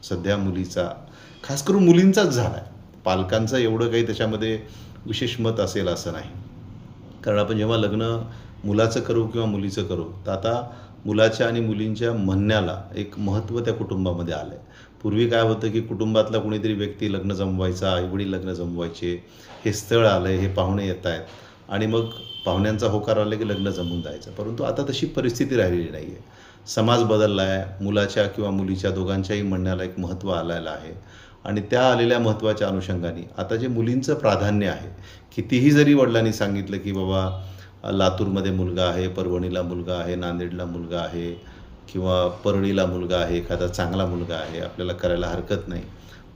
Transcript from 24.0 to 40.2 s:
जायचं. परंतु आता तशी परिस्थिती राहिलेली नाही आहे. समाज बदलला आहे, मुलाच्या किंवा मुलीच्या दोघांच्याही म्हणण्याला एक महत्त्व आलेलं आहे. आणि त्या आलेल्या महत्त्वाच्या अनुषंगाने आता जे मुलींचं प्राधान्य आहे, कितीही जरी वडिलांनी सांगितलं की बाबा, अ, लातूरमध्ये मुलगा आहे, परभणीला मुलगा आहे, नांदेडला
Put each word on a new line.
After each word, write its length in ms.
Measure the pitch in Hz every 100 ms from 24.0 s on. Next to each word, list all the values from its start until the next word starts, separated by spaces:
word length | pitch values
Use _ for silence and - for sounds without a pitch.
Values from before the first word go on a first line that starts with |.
जायचं. 300 | 76 73 -
परंतु 320 | - 107 120
आता 200 | 123 143
तशी 220 | 139 123 160
परिस्थिती 500 | 135 127 117 131 123
राहिलेली 340 | 92 87 80
नाही 160 | 78 78
आहे. 340 | 90 - - - - -
समाज 360 | - 110 120
बदलला 380 | 110 107 107 98
आहे, 420 | 95 95 95 -
मुलाच्या 440 | 101 101 101 110 101
किंवा 220 | - 101
मुलीच्या 420 | 98 95 95 98
दोघांच्याही 500 | 92 92 98 95 104
म्हणण्याला 420 | 101 92 92 92
एक 160 | 92 98
महत्त्व 300 | 87 90 95
आलेलं 400 | 87 82 85 80
आहे. 320 | 76 80 90 - - - - -
आणि 160 | 104
त्या 300 | 98 120 131
आलेल्या 280 | 120 117 120
महत्त्वाच्या 480 | 117 107 110 107 98
अनुषंगाने 640 | 95 90 90 85 80 85 -
आता 180 | 95 113
जे 120 | 127
मुलींचं 460 | 113 113 127 131
प्राधान्य 540 | 147 110 98 101 104 95
आहे, 220 | 76 92 - - - - -
कितीही 360 | - 127 143
जरी 220 | 147 147
वडिलांनी 400 | 143 120 113 110
सांगितलं 440 | 104 101 98 98 98
की 140 | 101
बाबा, 540 | 95 95 95 95 92 - - - -
अ, 80 | 101
लातूरमध्ये 600 | 98 92 92 98 95 95
मुलगा 340 | 92 90 87 90
आहे, 220 | 87 92
परभणीला 540 | 95 90 90 90 90
मुलगा 320 | 87 87 87
आहे, 220 | 90 87
नांदेडला 500 | 90